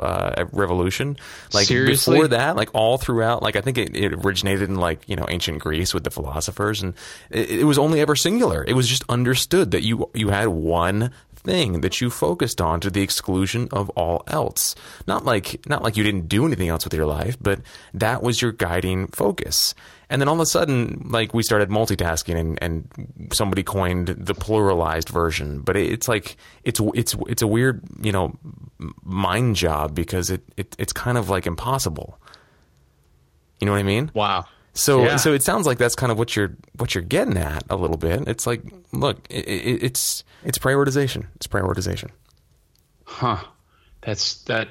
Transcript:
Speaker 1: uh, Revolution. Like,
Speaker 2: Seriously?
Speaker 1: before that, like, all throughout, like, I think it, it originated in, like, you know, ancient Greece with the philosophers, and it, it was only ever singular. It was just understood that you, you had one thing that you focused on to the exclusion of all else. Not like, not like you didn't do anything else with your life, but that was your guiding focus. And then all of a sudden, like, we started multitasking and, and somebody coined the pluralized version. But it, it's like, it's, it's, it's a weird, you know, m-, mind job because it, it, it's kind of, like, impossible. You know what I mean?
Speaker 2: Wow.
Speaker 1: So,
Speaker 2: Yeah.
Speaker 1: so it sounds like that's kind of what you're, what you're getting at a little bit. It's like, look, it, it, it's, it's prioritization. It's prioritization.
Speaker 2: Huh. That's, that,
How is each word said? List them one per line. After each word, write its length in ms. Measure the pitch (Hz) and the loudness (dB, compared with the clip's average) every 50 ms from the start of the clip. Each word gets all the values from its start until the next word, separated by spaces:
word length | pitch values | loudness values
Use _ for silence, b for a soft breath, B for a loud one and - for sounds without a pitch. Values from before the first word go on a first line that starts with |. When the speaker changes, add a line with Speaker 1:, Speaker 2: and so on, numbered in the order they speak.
| - | -2
Speaker 1:
uh, 440 | - 90 92 90 - - - 90 - | -2 -2 -2 -2 -2 -2 -2 -4 -2
Revolution. 640 | - - 101 87 90 90 87 92 98 - 131 143 143 135 B B B B B B - | 0 0 0 2 2 2 2 0 0 -2 -2 -4 -4 -8 B B B B B B 0
Like, 160 | 107 101 - | 0 2 4
Speaker 2:
Seriously? 480 | 123 123 131 135 139 135 - - 131 | 4 4 4 4 4 4 4 6 6
Speaker 1:
before 120 | 147 156 151 | 6 6 6
that, 280 | 127 113 131 147 165 | 4 2 2 2 2
like, 140 | - 110 - - | 0 0 0 2
all 240 | 113 110 110 123 135 | 2 4 4 2 2
throughout, 420 | - - 127 113 113 113 117 117 | 0 0 0 2 2 2 0 0
like, 140 | - 107 107 | 0 0 0
I 60 | 104 | 0
think 180 | 98 131 131 127 | 0 0 0 0
it, 160 | 107 - - | -2 -2 0
it 200 | - 101 98 78 | 0 0 0 0
originated 540 | - - 98 98 87 98 98 98 98 101 87 | 0 0 0 0 2 0 0 2 2 0 0
in, 60 | 95 | 0
like, 320 | 95 90 85 80 78 - - | 0 0 0 0 -2 -4 -6
you 60 | 101 | -4
know, 120 | 90 82 - | -4 -2 -2
ancient 320 | - 90 - - 80 76 | -2 -2 -2 -4 -4 -4
Greece 340 | - 78 78 78 90 92 - | -4 -2 0 0 0 0 0
with 80 | 92 - | -2 -2
the 80 | - | -4
philosophers, 720 | - - 76 69 69 76 80 - - - 101 104 107 101 98 | -6 -6 -6 -6 -4 -4 -4 -4 -4 -2 -2 -2 -2 -2 -4
and 120 | 92 87 B B B B B B B | -6 -6 B B B B B B B
it, 300 | - 107 110 - 87 - | -2 -2 0 0 2 2
it 40 | 139 | 4
was 140 | 151 143 139 | 4 4 4
only 220 | 156 151 165 151 | 4 4 4 4
ever 160 | 147 143 151 | 4 2 2
singular. 480 | 131 - 170 196 240 247 165 87 78 67 | 2 2 0 2 2 2 2 0 0 0
It 80 | - 117 | 0 2
was 140 | 131 127 117 | 2 2 2
just 160 | 123 127 - - | 0 -2 -2 -2
understood 600 | 123 120 123 123 131 127 - - - 180 185 110 | 0 0 2 2 2 0 0 2 2 2 2 2
that 140 | 90 95 69 | 2 0 0
you, 260 | 107 117 110 - - - | 0 0 -2 -2 -4 -4
you 180 | - 110 98 | -2 0 2
had 180 | 98 98 107 113 | 2 2 2 0
one 640 | 90 80 78 80 85 87 85 87 98 104 113 123 127 B B B - | 0 0 0 0 2 2 2 2 2 0 -2 -2 -4 B B B -20
thing 440 | - - - 190 180 160 110 90 82 | -10 -4 -2 0 0 0 0 0 0
that 200 | - 196 - - | 0 -2 -2 0
you 100 | 127 123 | -2 -2
focused 500 | 120 - - 151 175 175 147 113 - - | -2 0 0 0 0 0 -2 -2 -2 0
on 200 | 90 80 80 82 | 0 0 0 0
to 100 | 82 98 | -2 -2
the 120 | 90 101 98 | 0 0 0
exclusion 640 | 95 - - - - 95 92 95 95 - 113 120 - - | 0 -2 -4 -2 0 0 0 0 0 0 -2 -4 -2 -2
of 180 | 95 101 98 | -4 -4 -2
all 320 | - - 85 82 85 - - | -2 -2 0 0 0 -2 -2
else. 480 | - - 156 131 - - - - - - B B B B B B | -2 -2 -2 -2 -2 -2 -2 -2 -2 -4 B B B B B B
Not 180 | - - - - | -4 -4 -2 0
like, 440 | - 120 101 95 - - - - - | 0 0 0 0 -4 -8 -10 -6 -4
not 140 | 147 - - | -4 -2 -2
like 140 | 117 104 | -2 0
you 80 | 107 104 | 2 2
didn't 240 | 104 101 95 85 80 | 2 2 0 -2 0
do 180 | 98 104 135 | 2 2 2
anything 220 | 165 139 - 92 85 | 2 2 0 0 0
else 160 | 82 80 - | 0 -2 -2
with 100 | - - | -4 -2
your 120 | 78 78 | 0 0
life, 300 | 76 73 76 80 95 123 - | 0 0 -2 -2 -4 -4 -2
but 200 | - 101 98 - B B B B B B B | 0 0 0 0 B B B B B B B
that 280 | 92 107 107 120 - - | -2 0 0 0 0 0
was 200 | 120 123 107 - | 0 0 2 0
your 100 | 120 110 | -2 0
guiding 540 | - 101 87 85 90 92 92 92 95 95 - | 0 -2 0 0 0 0 0 -2 -2 -4 -6
focus. 640 | - - - - 196 - - - - - - - - B B B B B B B | -4 0 0 0 0 -2 -4 -2 0 0 0 0 -2 B B B B B B B
And 120 | - 131 | -2 0
then 80 | 139 143 | 2 2
all 60 | 156 | 2
of 60 | 165 | 2
a 60 | 165 | 2
sudden, 600 | 151 - 175 175 156 139 123 117 113 - 139 - | 2 2 2 2 2 2 2 0 -2 -4 -8 -6
like, 260 | - - 117 110 104 - | -2 0 0 0 0 0
we 100 | 117 113 | 0 2
started 280 | - 113 104 104 92 | 2 4 4 4 2
multitasking 680 | 101 107 113 110 104 90 87 85 82 82 - - 85 85 | 2 2 2 2 0 0 0 0 -2 -2 -2 -2 -2 0
and, 200 | 82 80 80 - - | 0 -2 -2 -2 -4
and 720 | 85 82 82 - - - - - - - - - - - | -4 -4 -4 -6 -8 -12 -14 -14 -14 -14 -16 -10 -4 -2
somebody 300 | - 110 101 95 95 95 | 0 0 0 0 0 -2
coined 460 | - - 98 92 90 90 90 90 85 | 0 0 0 0 0 0 0 0 -2
the 260 | 90 - 90 90 98 | -4 -4 -4 -6 -6
pluralized 760 | - - - 107 110 107 98 95 85 82 80 80 80 80 - | -4 -2 0 2 4 4 4 4 4 2 2 0 -2 -4 -2
version. 540 | - 87 85 82 80 - 73 73 73 71 71 | 0 0 0 0 0 -2 -4 -6 -6 -4 -2
But 120 | 92 92 | 0 0
it, 140 | 98 92 80 | 2 2 0
it's 160 | 82 - - | 0 -2 -2
like, 300 | - 113 107 - - - B B B B B B | -2 -2 -2 -2 -6 -14 B B B B B B
it's, 160 | - 120 - 110 104 - | -4 -2 0 0 0 0
it's, 220 | - 117 - - - - | 0 0 -2 -2 -4 -4
it's 140 | - 117 - | -4 -2 0
a 60 | - | 0
weird, 360 | 107 104 113 127 131 127 - - - - - | 2 2 4 4 2 2 0 -6 -14 -12 -6
you 120 | - 104 98 | -4 -2 0
know, 240 | 98 90 - - - - - - - - - - - | 2 0 0 -2 -6 -14 -18 -18 -18 -18 -20 -16 -14
m-, 160 | - 78 - - - | -12 -12 -12 -12 -10
mind 540 | - 92 95 98 90 90 107 127 123 107 | -6 -4 -2 0 0 0 2 2 2 2
job 380 | 87 85 85 78 76 76 76 76 | 2 0 0 0 0 -2 -2 -2
because 360 | 82 85 - - 92 87 85 | -4 -4 -2 -2 -2 -2 -2
it, 120 | 95 90 - - - - | -4 -6 -6 -10 -12 -12
it, 180 | 98 - - - | -12 -10 -8 -8
it's 140 | - - - | -6 -6 -6
kind 240 | - - 120 123 | -6 -4 -2 -2
of, 140 | 123 107 90 | 0 0 0
like, 160 | 98 92 87 | -2 -2 -2
impossible. 720 | - 85 80 - 120 135 135 - - 80 71 - - - - b b b b b b b b b b b b b b b b _ _ _ _ _ _ _ _ _ _ _ _ | -2 -4 -4 -4 -4 -2 -2 -2 -4 -4 -6 -10 -12 -16 -20 b b b b b b b b b b b b b b b b _ _ _ _ _ _ _ _ _ _ _ _
You 60 | - | 0
know 80 | 101 101 | 0 2
what 60 | 101 | 2
I 60 | 101 | 2
mean? 260 | 98 98 110 143 156 - | 2 2 2 0 -2 -2
Speaker 2:
Wow. 320 | 110 104 101 98 92 85 b b b b b b | 0 0 0 0 -2 -4 b b b b b b
Speaker 1:
So, 280 | - - - 139 135 139 | 0 2 4 6 6 6
Speaker 2:
Yeah. 140 | 123 143 | 6 4
Speaker 1:
so 160 | 139 - 160 151 | 4 4 4 4
it 100 | 139 - | 4 4
sounds 240 | - 180 220 190 | 2 0 2 2
like 120 | 151 127 117 | 0 2 2
that's 160 | 127 120 - | 2 2 2
kind 180 | - 135 123 117 | 2 0 0 2
of 60 | 107 | 2
what 180 | 117 113 - | 0 0 0
you're, 200 | 107 104 92 - - - _ - | 0 0 0 -2 -8 -16 _ -8
what 180 | - 117 117 - | -6 -4 -2 -2
you're 80 | 98 85 | -4 -2
getting 360 | 87 123 165 240 262 - 92 | 0 0 0 2 2 0 0
at 260 | 82 73 76 76 - - | 0 0 -2 -6 -4 -4
a 60 | - | -2
little 200 | 98 90 78 80 | -2 0 0 0
bit. 320 | 78 80 82 85 110 143 - | 0 0 0 0 0 0 -2
It's 180 | 117 120 - | -4 -4 -2
like, 160 | 123 120 - - - - - - _ - | -2 -4 -4 -6 -12 -18 -20 -16 _ -4
look, 240 | 131 131 139 107 - - - | -2 0 0 -2 -4 -8 -10
it, 180 | - - - - | -10 -8 -6 -4
it, 340 | 101 87 - 113 127 - 113 | -4 -2 0 0 0 0 0
it's, 420 | 131 127 - - - - - - B B B B | -2 -2 -2 -2 -2 -4 -6 -8 B B B B
it's 140 | - 123 - | 0 0 2
prioritization. 640 | - 135 131 139 143 139 131 143 143 131 - - 110 - - | 4 4 4 4 4 4 4 2 2 2 0 -4 -8 -10 -10
It's 100 | - - | -14 -10
prioritization. 640 | - - 101 95 92 98 98 92 95 92 92 - - - _ _ _ _ _ _ _ _ _ _ _ _ _ _ _ _ _ _ | -4 -2 0 2 2 0 0 0 -2 -4 -4 -6 -10 -16 _ _ _ _ _ _ _ _ _ _ _ _ _ _ _ _ _ _
Speaker 2:
Huh. 340 | - - - - 123 110 92 - - - _ _ b b b b b b b | -20 -8 -2 -2 0 0 -2 -4 -10 -18 _ _ b b b b b b b
That's, 420 | - - 107 - - - - - - | -8 -6 -4 -4 -4 -4 -6 -6 -6
that, 220 | - 120 113 110 - | -4 -2 -2 -2 -4